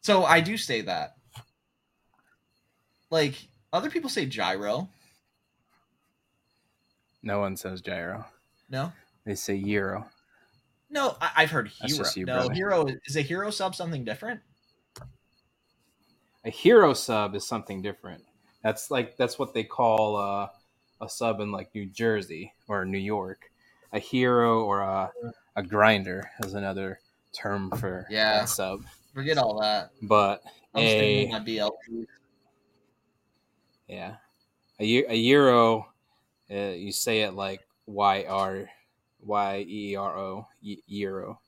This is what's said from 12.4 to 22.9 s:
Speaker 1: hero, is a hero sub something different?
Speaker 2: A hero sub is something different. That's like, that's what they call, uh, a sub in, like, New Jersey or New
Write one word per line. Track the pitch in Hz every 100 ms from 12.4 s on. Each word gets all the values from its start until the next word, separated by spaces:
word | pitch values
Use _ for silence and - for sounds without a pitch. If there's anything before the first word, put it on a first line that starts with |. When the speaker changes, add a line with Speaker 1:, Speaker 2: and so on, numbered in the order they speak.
| 127
Speaker 1:
hero, | 147 202 180 147 120 -
is | 147
a |
hero | 139 175 208
sub | 208 190
something | 185 170 151
different? | 113 107 214 240 _ _ _ _ _ - - - _ _ _ _ _ _ _ _ _ _ _ _
Speaker 2:
A | 113
hero | - 180 233 175
sub | 131 - 110 104
is | 98 -
something | 113 - 98
different. | 101 95 - 80 _ _ _ _
That's | 110 107 -
like, | 135 117 -
that's | 123 -
what | 135
they | 117
call, | 107 - 117 110 107 104
uh, | 101 101 98 - _ _ _ _
a | 113
sub | - 117 104
in, | 104
like, | 98 95
New | 110 98
Jersey | 95 113 107 90 80 98 _ -
or | 101
New | 95